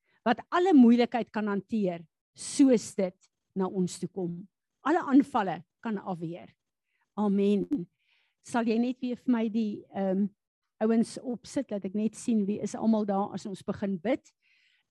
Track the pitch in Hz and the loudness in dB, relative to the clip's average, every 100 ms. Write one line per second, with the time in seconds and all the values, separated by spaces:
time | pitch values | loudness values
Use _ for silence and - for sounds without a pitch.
0 | _ _ 226 233 - 349 359 302 233 240 | _ _ -2 -2 -2 0 6 8 8 8
1 | 233 247 220 226 208 202 - 220 190 170 | 4 -2 -4 -6 -4 -4 -4 -2 -2 -4
2 | 165 _ _ - - - 269 226 - - | -12 _ _ -18 -4 4 6 4 0 -4
3 | 185 - _ _ _ 190 185 196 180 - | -4 -6 _ _ _ -4 -2 -2 -2 -4
4 | 175 - 175 175 202 _ _ _ 269 339 | -10 -6 -8 -8 -14 _ _ _ -2 0
5 | - 262 220 247 196 156 - _ 233 202 | 4 4 4 0 -2 -4 -12 _ -8 -6
6 | 202 170 165 175 - _ _ _ _ _ | -6 -8 -8 -12 -16 _ _ _ _ _
7 | _ - 208 196 202 202 180 285 175 _ | _ -4 0 2 2 2 0 -4 -6 _
8 | _ _ _ _ - 247 233 226 240 247 | _ _ _ _ -6 -2 0 0 -2 -4
9 | 247 240 - 233 226 220 214 208 - 202 | -6 -4 -2 0 0 -2 -2 -6 -10 -4
10 | 190 190 202 - _ _ _ - 220 226 | -2 0 -2 -6 _ _ _ -4 0 2
11 | 214 - 247 226 - 294 254 202 190 202 | 0 -4 -8 -10 -8 -8 -6 -6 -6 -2
12 | 214 - - 220 196 214 202 - 220 214 | -4 -4 -2 0 0 -2 -6 -2 0 2
13 | 208 196 202 - 214 190 - - 202 190 | 0 -2 -2 -6 -10 -10 -8 -6 -6 -4
14 | 220 285 _ _ _ _ _ _ _ | -2 -4 _ _ _ _ _ _ _